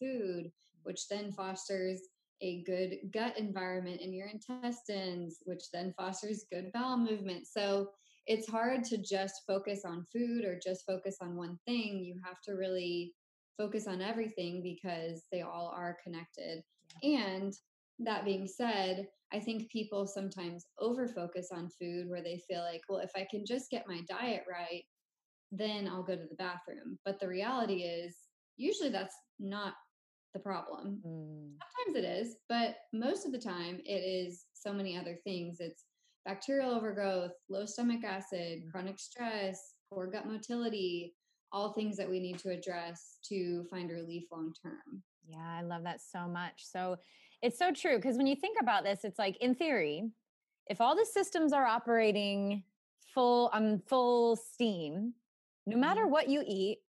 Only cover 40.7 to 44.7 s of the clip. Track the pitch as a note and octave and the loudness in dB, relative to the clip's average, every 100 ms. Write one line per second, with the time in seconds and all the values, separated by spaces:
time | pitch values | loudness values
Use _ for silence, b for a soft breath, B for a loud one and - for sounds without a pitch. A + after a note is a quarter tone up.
40.7 | G#3+ F#3 F3 F3 - _ _ _ G3 G#3 | 0 0 -2 -6 -12 _ _ _ -2 -2
41.7 | A3 G#3+ G3+ F#3 F#3 F3+ F3 F#3+ F3+ F#3 | 0 -2 0 0 0 -2 -4 -4 -4 -4
42.7 | F3 E3+ E3+ - - - G3 F3 F3 F3 | -4 -6 -8 -16 -16 -4 -2 0 -2 -4
43.7 | F#3 F3 E3+ E3 E3+ E3+ E3 D#3+ D#3+ E3+ | -4 -4 -4 -6 -8 -8 -6 -6 -8 -10